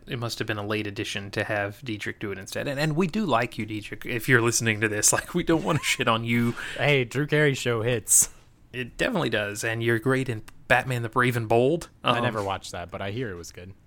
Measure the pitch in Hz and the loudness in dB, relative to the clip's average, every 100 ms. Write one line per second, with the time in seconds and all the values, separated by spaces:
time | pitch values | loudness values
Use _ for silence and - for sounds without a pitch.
0 | - 123 117 - 113 107 101 107 104 101 | -10 -6 -6 -4 -4 -4 -2 -2 -2 -6
1 | 101 104 98 113 101 107 101 104 123 104 | -6 -6 -6 -4 -2 -2 -2 -6 -8 -6
2 | 113 - 107 95 98 - 123 135 156 147 | -8 -8 -8 -8 -8 -6 -4 -2 -2 0
3 | 190 208 196 117 123 - 107 107 - 107 | 0 0 2 2 0 -4 -6 -6 -10 -12
4 | - 120 123 123 117 - 113 107 110 104 | -6 -4 4 6 6 2 2 2 2 4
5 | - 117 - 175 165 160 170 156 - - | 4 2 0 -2 2 2 4 0 0 0
6 | 120 113 117 120 120 120 - - 135 143 | 2 2 2 2 2 0 -6 0 2 4
7 | 117 127 147 151 151 135 123 117 113 120 | 2 -2 2 4 4 2 0 0 0 -2
8 | - - - - - _ - 123 120 - | 2 2 2 -4 -20 _ -14 -10 -8 -2
9 | 262 214 131 110 101 104 117 113 117 113 | 0 2 0 0 -2 -4 -4 0 2 2
10 | 131 131 131 107 - - - 127 127 123 | 2 0 0 -6 -10 -8 2 2 2 -4
11 | 117 131 123 120 110 117 127 165 - - | -2 2 2 2 2 4 4 0 -4 -6
12 | 131 117 120 110 98 92 - 92 85 95 | 0 2 0 -2 -2 -4 -6 -10 -10 -8
13 | 98 107 120 87 85 - 92 - | -6 -6 -8 -8 -14 -16 -18 -18